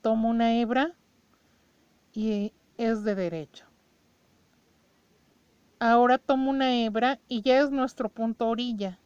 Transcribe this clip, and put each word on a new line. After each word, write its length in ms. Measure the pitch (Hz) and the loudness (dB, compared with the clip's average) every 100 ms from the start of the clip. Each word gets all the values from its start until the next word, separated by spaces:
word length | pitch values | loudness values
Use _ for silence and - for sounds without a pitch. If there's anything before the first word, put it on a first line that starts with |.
Tomo 280 | 226 226 226 | 0 0 0
una 240 | 233 233 | 2 2
hebra 400 | 233 226 240 311 - _ _ _ _ _ _ _ _ _ _ _ | 2 0 0 -2 -6 _ _ _ _ _ _ _ _ _ _ _
y 400 | 214 214 208 202 _ _ - | -6 -4 -2 -6 _ _ -4
es 260 | 226 220 | -2 -2
de 120 | 214 196 | -2 -2
derecho. 500 | 175 165 147 - _ _ _ _ _ _ _ _ _ _ _ _ _ _ _ _ _ _ _ _ _ _ | -4 -6 -12 -18 _ _ _ _ _ _ _ _ _ _ _ _ _ _ _ _ _ _ _ _ _ _
Ahora 400 | 233 240 247 254 | 2 4 6 2
tomo 320 | - 262 262 | 2 0 0
una 240 | 269 262 247 | 0 0 0
hebra 440 | 226 214 247 269 _ | 0 0 0 -2 _
y 140 | 240 | -4
ya 180 | 254 262 | 2 2
es 100 | 285 | 2
nuestro 380 | 269 254 - 220 | 0 -4 -4 -8
punto 380 | - 226 220 226 | -4 -6 -2 -2
orilla. 520 | 226 247 214 190 180 | -2 -4 -6 -8 -10